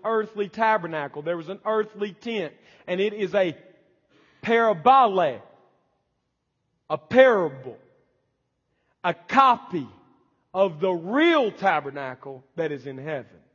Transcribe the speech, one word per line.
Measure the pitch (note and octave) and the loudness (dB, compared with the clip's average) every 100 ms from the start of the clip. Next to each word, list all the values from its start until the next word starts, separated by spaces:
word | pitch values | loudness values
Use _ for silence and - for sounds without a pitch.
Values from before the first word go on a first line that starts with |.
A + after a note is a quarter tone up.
| G#3+ | -2
earthly | A3 G#3+ G#3 G#3 | -2 -2 -6 -8
tabernacle, | A3 A3 G#3+ E3 D#3 - D3 | 0 0 0 -2 -8 -8 -8
there | D3+ F3 | -6 -6
was | D#3+ | -8
an | G3 G#3+ | -8 -2
earthly | A3 G#3+ G3 G#3 | -2 -2 -6 -10
tent, | E3+ A#3+ A3+ D#3+ - _ _ - | -8 -8 -6 -8 -12 _ _ -8
and | F3+ | -2
it | G#3 | -2
is | G#3 F#3 G3 | -2 -2 0
a | F3+ - - _ _ _ _ _ _ _ | 0 -4 -18 _ _ _ _ _ _ _
parabole, | - A#3 A3+ F3+ A#3 C4+ A#3+ F#3+ D#3 A2 - _ _ _ _ _ _ _ _ _ _ _ _ _ - | 0 2 2 2 6 6 6 2 0 -2 -14 _ _ _ _ _ _ _ _ _ _ _ _ _ -8
a | D3+ | -8
parable, | - A#3+ C4 G#3+ D#3+ C#3 B2+ A2 _ _ _ _ _ _ _ _ _ _ _ _ | 2 6 6 6 0 -6 -16 -18 _ _ _ _ _ _ _ _ _ _ _ _
a | F3+ | -6
copy | E3+ - C4 C4+ A#3+ - F3 A#2 - _ _ _ _ _ | -6 0 4 4 2 -2 -8 -8 -16 _ _ _ _ _
of | F#3 G3 D3+ | 0 0 0
the | F#3+ | -4
real | F3 E3+ C4 E4+ D#4+ A3 | -4 -4 0 2 2 0
tabernacle | D#3+ G3 D#3 C#3 C#3+ C3 B2+ C#3 C3 _ E3+ | -2 -2 -2 -4 -10 -12 -12 -16 -18 _ -6
that | D#3+ | -6
is | C#3+ C3 | -6 -12
in | C3 | -12
heaven. | D3 D3 G2 F2 _ | -8 -10 -10 -20 _